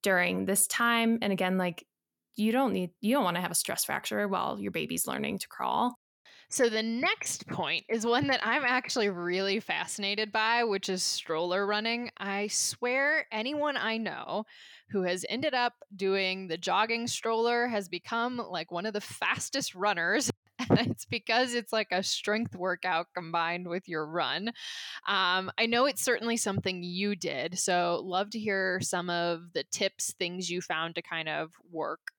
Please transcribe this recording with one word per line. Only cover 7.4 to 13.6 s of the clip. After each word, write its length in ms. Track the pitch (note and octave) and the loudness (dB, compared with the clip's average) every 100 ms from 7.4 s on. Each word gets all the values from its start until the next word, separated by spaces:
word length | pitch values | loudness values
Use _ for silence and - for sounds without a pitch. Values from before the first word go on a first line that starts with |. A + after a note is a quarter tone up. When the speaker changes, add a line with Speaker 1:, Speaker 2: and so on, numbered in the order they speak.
| - | -6
Speaker 2:
point 360 | - D3 E3 - | -4 -2 -2 -2
is 160 | A3+ A#3 | -2 2
one 220 | A#3+ C#4+ | 4 4
that 140 | C4 | 2
I'm 200 | G#3+ C4 | 2 2
actually 460 | B3+ B3+ B3 C4 G3+ | 2 0 0 0 0
really 500 | F3 F3 F3+ G3 F#3 | 0 0 0 2 0
fascinated 720 | - D#3 E3+ - G3 G3+ A3 | 0 -4 -2 -4 -2 -2 0
by, 320 | A3 A3 A#3 A#3 | 2 4 4 4
which 220 | G3 G3 | 0 0
is 140 | F#3 | 0
stroller 640 | - - - D#3+ F3 F#3 G3+ | 0 -2 -2 -2 0 0 2
running. 460 | G#3 A3+ A#3 A#3+ - | 0 0 -2 -4 -6
I 300 | G3 G3 G#3 | -4 -2 -2
swear 800 | - - - B3 B3+ C#4+ D#4 - | 0 -2 -2 0 2 2 2 -2
anyone 440 | A3 A#3+ D4 | -4 -2 0